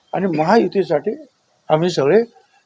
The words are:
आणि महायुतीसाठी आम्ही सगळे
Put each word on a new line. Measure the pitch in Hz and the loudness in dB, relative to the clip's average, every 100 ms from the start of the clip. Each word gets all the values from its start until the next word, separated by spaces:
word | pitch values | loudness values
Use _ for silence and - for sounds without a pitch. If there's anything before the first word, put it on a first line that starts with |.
| _ | _
आणि | 160 190 151 | -4 -2 0
महायुतीसाठी | 160 226 190 196 175 151 202 294 - _ _ _ - | 2 2 2 -2 -2 -2 -4 -8 -12 _ _ _ -2
आम्ही | 156 180 | 0 0
सगळे | 165 139 202 233 _ _ _ | 0 2 2 0 _ _ _